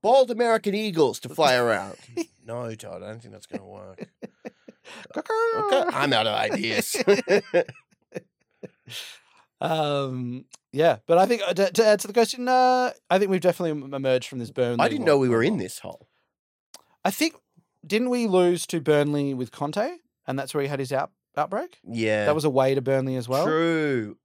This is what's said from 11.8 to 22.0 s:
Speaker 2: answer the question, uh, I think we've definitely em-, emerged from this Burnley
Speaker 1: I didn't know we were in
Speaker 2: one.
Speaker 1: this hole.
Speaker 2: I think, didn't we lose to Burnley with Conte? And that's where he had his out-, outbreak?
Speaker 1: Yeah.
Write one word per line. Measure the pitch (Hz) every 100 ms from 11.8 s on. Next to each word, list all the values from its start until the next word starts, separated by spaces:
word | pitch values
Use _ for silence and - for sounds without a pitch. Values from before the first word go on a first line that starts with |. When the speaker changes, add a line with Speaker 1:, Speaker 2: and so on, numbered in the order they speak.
| 220
Speaker 2:
answer | 208 202
the |
question, | 220 226 247 247
uh, | 254 254 254 254 - _
I | 190
think | 202
we've | 185
definitely | 175 170 170 151
em-, | 135
emerged | 139 135 127 -
from | 131
this | 113
Burnley | - 120 120
Speaker 1:
I | 151
didn't | 294 180
know | 143
we | 127
were | 113
in | 135
Speaker 2:
one. | 202
Speaker 1:
this | 92 -
hole. | - - _ _ _ _ _ _ _ - _ _
Speaker 2:
I | 185
think, | - 320 - _ _ _ _ 156
didn't | 214 247
we | 247 233
lose | 185 175 175 -
to | 170
Burnley | 147 147 147 147 143
with | 131 123
Conte? | - 143 175 254 349 _ _ -
And | 135
that's | 135
where | 151
he | 139
had | 143
his | 127
out-, | 135 151 _ _ -
outbreak? | 156 202 349 _ -
Speaker 1:
Yeah. | 117